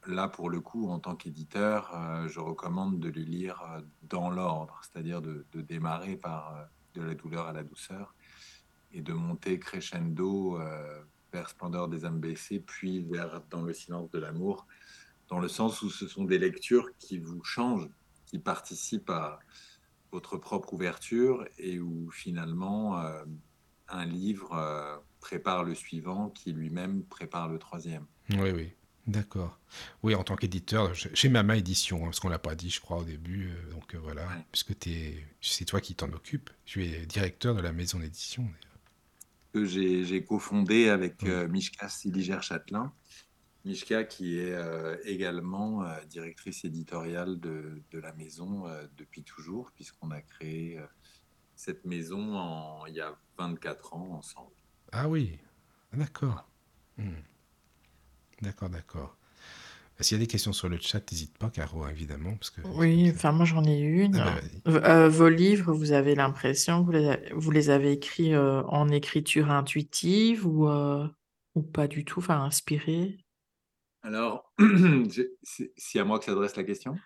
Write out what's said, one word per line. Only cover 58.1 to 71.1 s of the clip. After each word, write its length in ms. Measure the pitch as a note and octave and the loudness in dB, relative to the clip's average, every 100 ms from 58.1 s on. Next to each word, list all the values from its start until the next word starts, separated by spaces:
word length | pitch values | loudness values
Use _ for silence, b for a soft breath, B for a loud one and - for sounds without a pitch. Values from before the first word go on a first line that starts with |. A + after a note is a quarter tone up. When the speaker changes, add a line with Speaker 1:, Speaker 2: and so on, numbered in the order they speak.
| _ _ _ | _ _ _
Speaker 2:
D'accord, 300 | G2+ G2+ F#2+ | -10 -6 -8
d'accord. 460 | F2 - D#2+ C#2+ _ B B B B B B B _ | -8 -10 -10 -12 _ B B B B B B B _
S'il 160 | - G#2+ | 0 2
y 40 | |
a 40 | |
des 40 | A2+ | 2
questions 240 | G#2 - | 0 0
sur 160 | G2 F2+ | -2 -2
le 100 | E2+ | -2
chat, 220 | - G#2+ - | -2 -4 -4
n'hésite 260 | E2+ D2+ _ | -6 -8 _
pas, 120 | A2+ | -4
Caro, 380 | - D2 E2 C#2+ | -2 -6 -4 -6
évidemment, 480 | D2+ D2+ D2 E2 G#2+ | -6 -8 -6 -6 -6
parce 140 | - | -8
que 100 | - | -10
Speaker 3:
Oui, 460 | - C#3+ E3 E3 F3 | -8 4 6 8 8
Speaker 2:
comme 0 | |
ça 80 | |
Speaker 3:
enfin, 180 | E3 D#3 | 6 4
moi, 120 | D#3 E3+ | 6 6
j'en 180 | D#3+ | 6
ai 140 | D3+ D3 | 6 6
une. 380 | D3 E3 G3+ F#3 | 4 6 6 6
Speaker 2:
Ah 80 | F3 | 4
bah, 140 | - | 2
vas-y. 320 | - - - | -4 -4 4
Speaker 3:
V-, 100 | D#3+ - | 6 10
euh, 220 | E3 D#3+ | 12 12
vos 200 | D#3 E3 | 12 10
livres, 440 | E3 F#3 G3+ E3+ | 10 8 8 4
vous 180 | D#3 D3+ | 2 6
avez 240 | C#3+ C#3 | 6 6
l'impression 640 | C#3+ C3+ C#3 B2+ C#3 - E3+ | 6 4 4 2 2 4 4
que 60 | F3 | 6
vous 60 | |
les 160 | E3 D3+ | 6 6
a-, 120 | C3+ - | 4 0
vous 160 | D#3 D#3 | -2 4
les 180 | D3+ D3 | 6 8
avez 220 | C#3 C#3+ | 6 6
écrits, 400 | C#3+ C#3 - E3 | 2 0 2 4
euh, 300 | D3+ C#3 C3+ | 6 6 4
en 260 | - D3 D3 | 2 4 6
écriture 600 | D3 D3 D#3 D3+ D3+ D3 | 4 2 0 2 4 4
intuitive 960 | C#3+ D3 D3+ D3+ - E3+ G3 A3 A3+ F#3+ | 4 2 -2 -2 0 4 6 6 4 4
ou, 220 | D#3 D3+ | 6 6
euh, 400 | D3 C#3+ C#3+ D3+ | 6 2 0 -2